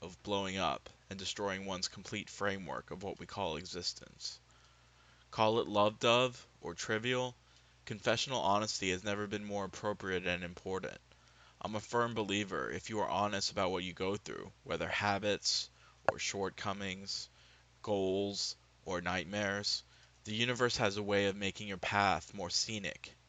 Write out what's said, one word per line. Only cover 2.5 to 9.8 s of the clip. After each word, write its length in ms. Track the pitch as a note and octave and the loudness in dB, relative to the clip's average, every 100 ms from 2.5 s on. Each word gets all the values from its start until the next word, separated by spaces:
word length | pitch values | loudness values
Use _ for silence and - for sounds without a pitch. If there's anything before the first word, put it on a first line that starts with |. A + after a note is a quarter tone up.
| G2 E2 B1 - | 0 -4 -6 -6
of 140 | F2 | -8
what 160 | G2 - | -6 -8
we 60 | E2+ | -8
call 280 | G2+ F#2 | -4 -2
existence. 840 | D#2 F2+ F2+ F2+ - - - - - _ - - - - - - - - | -2 -6 -6 -6 -6 -10 -12 -12 -12 _ -20 -20 -20 -20 -20 -20 -20 -6
Call 300 | - G#2+ A2+ | 4 4 4
it 80 | D#2+ | 4
love 320 | G#2 G#2+ A2 | 6 6 6
dove 440 | A#2+ A#2+ B2+ B2 - - | 6 6 6 0 -18 -12
or 140 | - | -10
trivial, 640 | E2+ - A2 A#2+ B2+ B2+ - - - - - | -6 0 0 2 0 0 -6 -20 -20 -20 -14
confessional 560 | - A2 B2 A2+ C#3 B2+ | -10 -2 2 2 2 2
honesty 500 | D2+ G2+ G#2+ - F#2+ | 4 4 4 0 0
has 140 | F#2 | 0
never 240 | G#2 G2+ G#2 | 0 -2 -2
been 160 | G#2 | -4
more 200 | G#2 G2+ | -4 -4
appropriate 640 | F#2+ - | -4 -2